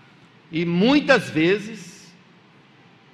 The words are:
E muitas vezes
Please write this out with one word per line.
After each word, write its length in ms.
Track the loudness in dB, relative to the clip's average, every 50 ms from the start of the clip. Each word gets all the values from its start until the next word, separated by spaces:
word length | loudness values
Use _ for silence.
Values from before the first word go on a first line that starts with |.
| -20 _ _ _ -20 -20 _ _ _ _
E 140 | -6 -4 -4
muitas 640 | -2 0 2 2 4 4 2 4 4 2 2 2 -2
vezes 840 | -2 0 0 0 0 0 -4 -8 -14 -16 -18 -20 -20 -20 -20 -20 -20 -20 _ _ _ _ _ _ _ _ _ _ _ _ _ -20 -20 _ _ _